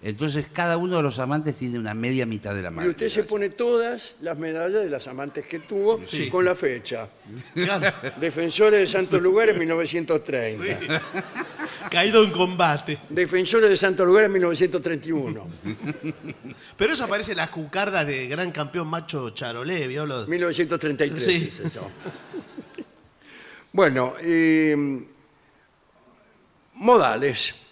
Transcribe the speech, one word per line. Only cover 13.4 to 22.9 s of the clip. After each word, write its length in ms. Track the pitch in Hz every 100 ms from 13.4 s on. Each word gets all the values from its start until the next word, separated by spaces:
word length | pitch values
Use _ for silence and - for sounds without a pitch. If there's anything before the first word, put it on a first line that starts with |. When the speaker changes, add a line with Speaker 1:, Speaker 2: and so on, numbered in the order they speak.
| 185 226 220
Speaker 2:
de 80 | 190
Santos 280 | 196 185 180
Lugares, 240 | 190 214
mil 120 | 196
novecientos 400 | 175 165 180 175
treinta 260 | 160 160 151
y 40 |
uno. 340 | 160 127 110 90 82 95 107 147 151 151 151 165 - 123 131 - -
Speaker 3:
Pero 160 | 214
eso 120 | 311 240
aparece 260 | 202 208
en 60 | 185
las 120 | 160
cucardas 560 | - 151 185 202 190 147
de 220 | 135 127
gran 240 | 147 180
campeón 360 | 151 143 175 160
Macho 400 | 165 165 151 123
Charolais, 580 | 104 123 117 135 180 131
¿vio? 180 | 135 151
Lo 220 | 127 107
Speaker 2:
Mil 140 | 175
novecientos 380 | 175 151 165 165
treinta 240 | 156 139 147
y 60 |
tres, 120 | 156
Speaker 3:
Sí. 160 | 220 175
Speaker 2:
dice 240 | 156 - 165
yo. 140 | 113 95 - 190 - - 370 - - - - -